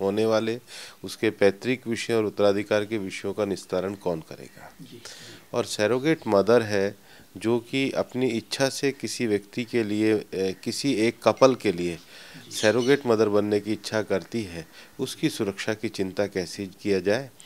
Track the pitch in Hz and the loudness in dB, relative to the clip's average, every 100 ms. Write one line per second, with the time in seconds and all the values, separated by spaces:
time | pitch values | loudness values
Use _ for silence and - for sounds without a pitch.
0 | 98 104 110 110 110 120 - - - - | -2 2 2 2 0 -4 -10 -18 -18 -16
1 | 98 - 110 - 101 98 117 123 117 110 | -14 -2 -2 4 4 4 -2 -2 -2 -4
2 | - 117 104 95 101 101 98 107 104 113 | 0 0 0 2 4 4 2 0 0 -4
3 | 95 - 98 98 101 92 - 92 95 104 | -4 -6 -6 -2 -2 -4 -4 -4 -2 -4
4 | 90 82 - - 65 - - - 123 120 | -4 -4 -6 -16 -18 -20 -20 -20 -20 -18
5 | - - - - - 117 107 - 104 127 | -18 -18 -18 -20 -8 -6 -4 0 2 2
6 | 147 160 113 101 98 120 107 101 98 - | 2 0 4 4 6 6 4 0 0 -4
7 | - - - 95 104 120 117 135 135 - | -16 -20 -20 -6 -2 0 -2 -2 -2 -2
8 | - 123 127 113 - - 135 - 139 127 | -4 -2 0 -2 -4 -2 -2 0 -4 -4
9 | 110 - 120 101 101 - 117 123 104 104 | -6 -4 0 -2 -2 -8 -4 -2 0 2
10 | 110 107 - 90 95 92 117 - 139 107 | 2 2 0 -4 -2 -4 -6 -4 -2 0
11 | 113 - 117 107 131 123 107 87 87 82 | 0 2 2 6 6 6 0 -2 -2 -6
12 | - - - - - - 107 113 123 139 | -12 -20 -20 -20 -14 0 2 4 4 2
13 | 120 110 107 104 104 104 101 104 - 110 | 4 2 4 2 2 0 0 -6 -4 -4
14 | 98 98 85 117 98 85 - - - - | 0 -2 -2 -6 -8 -10 -14 -18 -20 -8
15 | 127 - 156 - 101 95 - 107 107 - | -8 -4 -4 -2 -4 -4 -4 -4 -6 -4
16 | 95 90 101 95 87 - 98 - 104 95 | -4 -2 -2 -2 -6 -8 -10 -8 0 0
17 | 92 113 135 - | 2 0 -2 -14